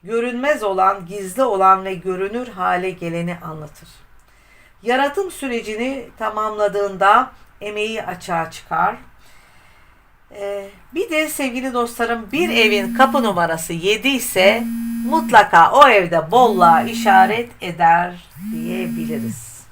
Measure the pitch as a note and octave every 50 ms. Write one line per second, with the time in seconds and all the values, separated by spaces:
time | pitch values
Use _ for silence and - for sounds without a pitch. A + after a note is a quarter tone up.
0 | _ F3+ A3+ A#3 A#3 B3 A#3+ A#3+ B3+ C#4+ D4+ B3 G#3+ G3+ F#3+ F#3 F#3 F#3+ G3+ G3+
1 | F3+ E3 G3 G#3 G3 F#3 F#3 B3 C4+ B3 G3+ F#3+ F#3+ F#3+ F#3+ F#3+ F#3+ F#3+ F#3 E3+
2 | E3+ F#3+ F#3 F3+ F#3+ G3+ G#3+ A#3+ B3+ A#3+ G3 F#3 F3+ F#3 F3+ F3+ F#3 F#3+ F3+ -
3 | F3 E3+ E3 E3+ E3+ F3 F3 E3+ D#3+ D#3+ D#3 D#3 D3+ D3+ - - - - - -
4 | - _ _ - _ _ _ _ _ _ _ _ _ _ _ _ - A3+ A#3+ C4
5 | C#4 C#4+ C#4 G4 G4 F#4 - - C#4 C4 A#3+ A#3 G3+ G#3 A3 G#3+ A#3+ C4 C4+ C4+
6 | A#3 - _ _ A3 G#3+ G#3+ G#3+ G#3+ G#3+ G#3+ G#3 G#3 G3+ F3+ G3+ G3+ G3+ F#3+ F#3
7 | G3 G3 G#3+ A#3+ C4 - - - - _ _ _ G3+ G#3 G#3 G#3 G#3+ A3 A3 G#3+
8 | - F3 F3+ F3 - - F3 E3 D#3+ D#3+ - - - - E3+ D#3+ F3 G3 A3+ -
9 | - - _ _ _ - - - _ _ _ _ _ _ _ _ _ _ _ _
10 | _ _ _ _ _ _ - G#3 G3+ G3+ G3+ G3+ G3 G3 - - _ _ A#3+ D#4+
11 | A4+ A#4 E4 D#4 D#4 D4+ - - C#4 C4 A#3 C4 B3+ C4+ A#3+ B3 A#3+ A#3 - -
12 | A#3 A#3 A#3 A3+ A3 - - D4+ F4 - A#3 A#3 A3+ G#3+ - - A#3 A#3 - -
13 | C4 C4 A#3 C#4+ A#3+ A3 F#3+ F3 E3+ E3 E3 D#3+ - - E3+ E3 E3 G3 G#3+ G#3+
14 | G3 C4+ C#4 B3 A#3 - - F#3+ F#3 G3+ A3 A#3 A#3 A#3 A#3 A#3 - A#3 A#3 A#3
15 | A#3 A#3+ D4 D#4+ B3+ A3+ A#3+ G#3+ G3 F#3 - E3+ E3 - - C4 C#4+ C4 A3+ G3+
16 | F3+ E3+ E3+ E3 D3+ D#3 G3+ B3 B3+ A#3 G#3 F#3 F3+ E3+ E3 D#3+ - - - -
17 | - G#3+ G3 F#3+ F#3+ F#3+ G#3+ A#3 A#3+ - - - - F3 E3+ E3 F3 E3 E3+ E3+
18 | F3 F3+ F3+ F3 - - - C#3 F#3 G#3+ A3 A3+ - - - - - - A#3 A#3
19 | D#3 D3+ - - A2+ A#2 A2+ - - - - - - -